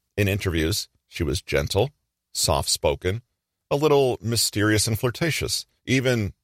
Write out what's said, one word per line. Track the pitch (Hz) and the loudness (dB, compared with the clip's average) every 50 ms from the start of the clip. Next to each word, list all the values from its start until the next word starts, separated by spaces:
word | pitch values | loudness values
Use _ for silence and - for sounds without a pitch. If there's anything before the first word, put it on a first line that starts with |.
| _ _ _ | _ _ _
In | - 104 98 | -2 0 0
interviews, | 101 101 - 98 82 82 78 80 - - - - _ _ _ _ | 0 -2 -2 -2 0 0 0 0 0 -2 -6 -8 _ _ _ _
she | - - 85 | -8 -4 -2
was | 71 65 - - | -2 -2 -4 -4
gentle, | - 71 69 73 - - 95 117 147 - _ _ _ _ _ _ _ - | -2 -2 -2 0 0 0 0 0 -2 -4 _ _ _ _ _ _ _ -6
soft-spoken, | - - - 78 71 71 - - - - 78 71 - - 90 98 120 - _ _ _ _ _ _ _ _ - | -2 0 0 0 0 0 -2 -2 0 0 0 0 0 -2 -2 -4 -4 -6 _ _ _ _ _ _ _ _ -4
a | 147 | -2
little | 143 151 151 143 139 135 127 104 - | 2 2 4 4 4 4 2 0 -2
mysterious | - 113 117 110 - - - 104 104 107 107 104 - | -4 -2 -2 0 -2 -2 0 0 2 2 2 2 2
and | 107 110 - | 0 -2 -2
flirtatious, | - 123 110 - 170 165 - - - - - - - _ _ _ _ | -2 -2 -2 -2 -2 -2 -2 -2 -2 -4 -4 -6 -6 _ _ _ _
even, | - 127 135 120 131 123 113 104 92 - _ | -2 0 0 2 2 0 0 0 -4 -6 _